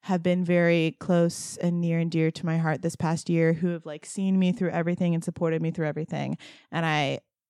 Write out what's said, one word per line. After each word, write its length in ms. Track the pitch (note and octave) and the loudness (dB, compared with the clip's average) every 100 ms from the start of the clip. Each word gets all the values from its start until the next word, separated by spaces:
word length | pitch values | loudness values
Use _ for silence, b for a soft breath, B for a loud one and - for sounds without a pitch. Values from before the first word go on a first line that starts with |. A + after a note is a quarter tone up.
| - | -2
have 180 | F3+ | 0
been 200 | F3 F3+ | 2 0
very 520 | F3 F3 E3+ E3+ D#3+ - | 2 4 4 4 2 -2
close 580 | - F3 E3+ - - - | 0 2 2 0 -12 -4
and 220 | F3 F3 | -2 0
near 200 | E3+ E3 | 0 0
and 100 | E3 | 0
dear 220 | E3 D#3+ | 2 0
to 120 | D#3+ E3+ | 0 -2
my 120 | E3 | 0
heart 240 | D#3+ D#3 | 0 -2
this 140 | E3+ - | -4 -4
past 340 | E3 E3 - | -2 -2 0
year 240 | E3+ E3 | 2 4
who 140 | E3 F3+ | 2 -2
have, 180 | E3+ E3 | -4 -8
like, 180 | D3+ - | -14 -12
seen 340 | - F#3+ F#3+ | -4 0 2
me 120 | F3+ | 2
through 200 | F3+ F3+ | 2 0
everything 420 | E3+ E3+ F3 F3 | 0 -2 0 0
and 100 | E3 | 0
supported 380 | E3 - E3 D#3+ | -2 -2 0 0
me 80 | E3 | -2
through 160 | E3 D3+ | -2 -4
everything. 500 | D3 D#3+ D3 C#3 - B B B | -4 -6 -6 -6 -6 B B B
And 160 | E3 D#3+ | -4 0
I 320 | D3+ C#3 C#3 _ _ _ | 0 0 -4 _ _ _